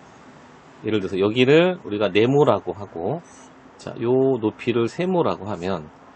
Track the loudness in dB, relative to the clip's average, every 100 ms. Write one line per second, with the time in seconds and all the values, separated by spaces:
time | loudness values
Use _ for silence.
0 | -20 -20 -20 -20 -20 -20 -20 -10 -4 -2
1 | -2 0 0 2 4 4 4 -2 -6 -4
2 | 0 2 4 4 4 2 -2 -10 -10 -8
3 | -6 -6 -10 -20 -20 -20 -20 -16 -14 -6
4 | 0 2 2 2 -2 -2 -2 0 -2 -2
5 | -2 0 0 -2 -8 -6 -4 -6 -8 -20
6 | -20